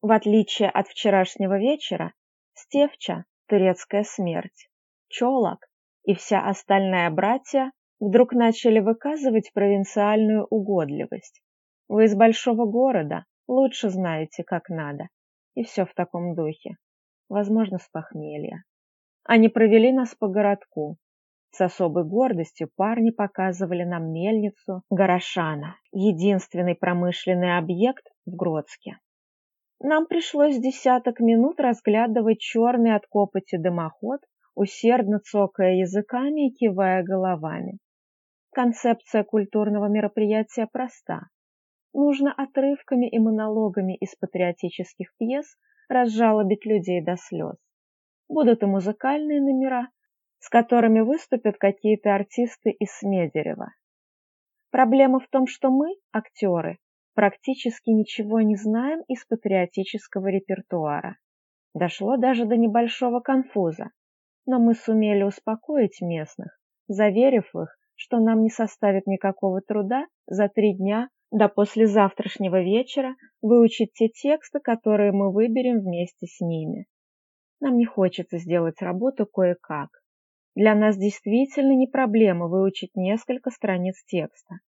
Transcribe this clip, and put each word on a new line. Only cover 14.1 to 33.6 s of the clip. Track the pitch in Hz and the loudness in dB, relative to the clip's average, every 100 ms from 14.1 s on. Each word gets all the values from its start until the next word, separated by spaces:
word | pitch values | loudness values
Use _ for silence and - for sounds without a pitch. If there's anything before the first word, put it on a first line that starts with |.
| 160 156 - | -4 -8 -10
как | 170 170 - | -6 -8 -6
надо". | 165 147 143 165 _ _ _ _ | -8 -8 -10 -14 _ _ _ _
И | - | -10
всё | 226 - 180 | -8 -4 -6
в | |
таком | - 175 175 175 165 | -4 -8 -6 -8 -4
духе. | 156 156 - - _ _ _ _ _ | -6 -8 -14 -18 _ _ _ _ _
Возможно, | 202 202 220 214 190 | -4 0 0 0 -6
с | - | -10
похмелья. | 160 156 156 151 151 151 170 _ _ _ _ _ _ | -14 -12 -14 -12 -10 -10 -12 _ _ _ _ _ _
Они | - 226 220 | 2 6 6
провели | 226 226 220 226 | 4 6 6 6
нас | 262 247 - | 2 -2 -6
по | 208 | -4
городку. | 190 202 196 - - 151 165 _ _ _ _ _ | 0 0 0 -6 -10 -10 -10 _ _ _ _ _
С | - | -4
особой | 180 - 175 156 | -4 0 -2 -2
гордостью | 156 202 254 185 160 - 160 _ | -2 0 0 -2 -6 -8 -12 _
парни | 196 233 226 | -2 2 0
показывали | 226 202 - 190 180 185 175 | 0 -6 -2 -4 -4 -4 -4
нам | 175 175 165 | -4 -6 -6
мельницу | 160 185 220 208 - - 190 _ | -4 -2 0 -2 -6 -12 -12 _
Горошана, | 190 190 180 - - 160 151 151 180 _ | 2 2 2 0 -4 -4 -4 -10 -16 _
единственный | 196 202 165 190 196 - 175 180 170 | -2 0 0 0 0 -4 -4 -4 -2
промышленный | 180 175 180 175 - 180 180 175 | -2 -2 -2 -4 -2 0 0 -2
объект | 160 175 233 262 - _ - | -2 0 0 -2 -14 _ -18
в | 175 | -6
Гродске. | 180 156 147 - - 175 _ _ _ _ _ _ _ _ | -4 -4 -8 -18 -20 -20 _ _ _ _ _ _ _ _
Нам | 262 311 320 | -2 0 0
пришлось | 339 320 294 294 262 | -4 -4 2 2 2
десяток | 262 262 262 247 247 233 | -2 0 2 2 0 0
минут | 233 226 262 349 | 4 4 4 2
разглядывать | 269 226 - 208 233 220 220 220 | 0 0 0 2 2 0 2 0
чёрный | - 233 233 247 233 | -2 0 2 4 2
от | 214 - | 2 0
копоти | 202 202 196 185 | 0 0 -2 -6
дымоход, | 180 | -4